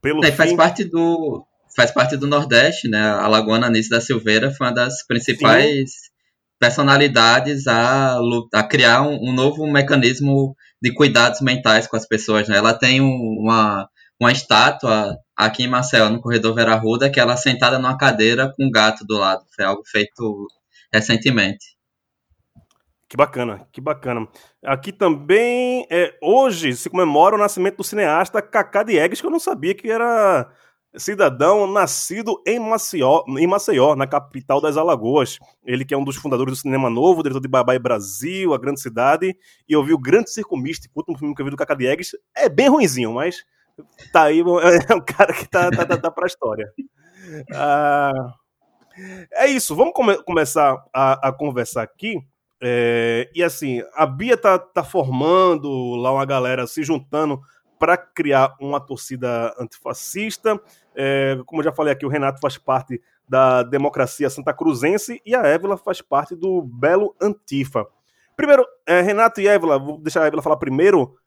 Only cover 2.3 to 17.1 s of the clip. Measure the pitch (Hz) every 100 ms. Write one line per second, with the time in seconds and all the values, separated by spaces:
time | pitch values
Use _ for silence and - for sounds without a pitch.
2.3 | 147 156 117 143 170 117 107 107 104 101
3.3 | 107 107 110 120 113 110 117 117 120 110
4.3 | 110 131 135 127 120 123 135 - 120 117
5.3 | 117 117 120 147 143 135 - - _ _
6.3 | _ _ _ 120 127 139 139 143 120 113
7.3 | 123 135 143 135 117 120 135 135 123 120
8.3 | 120 117 107 107 143 120 120 147 143 123
9.3 | 127 135 151 156 143 139 135 123 127 143
10.3 | 139 135 - _ _ 123 120 143 117 120
11.3 | - 135 127 117 110 113 113 110 110 -
12.3 | 107 104 101 110 113 123 131 135 127 113
13.3 | 110 110 113 107 101 98 _ _ _ 120
14.3 | 127 - 107 127 147 123 107 104 - _
15.3 | - 110 110 123 127 131 120 110 117 120
16.3 | 117 110 113 113 110 110 120 139